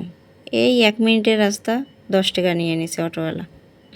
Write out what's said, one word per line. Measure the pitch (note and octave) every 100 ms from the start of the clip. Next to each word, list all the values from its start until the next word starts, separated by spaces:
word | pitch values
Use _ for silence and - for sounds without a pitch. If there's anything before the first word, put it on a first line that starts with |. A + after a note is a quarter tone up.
| F3 - _ _ -
এই | A3+ A#3+ B3
এক | A3 A3
মিনিটের | A3+ A3+ G#3 A3
রাস্তা, | G3+ G#3 - A#3 C#4 _ -
দশ | F#3+ F#3+
টাকা | - F3+
নিয়ে | E3+ E3+ E3
নিছে | E3 -
অটোওয়ালা। | E3 E3 D#3+ E3+ F3 - _ _ _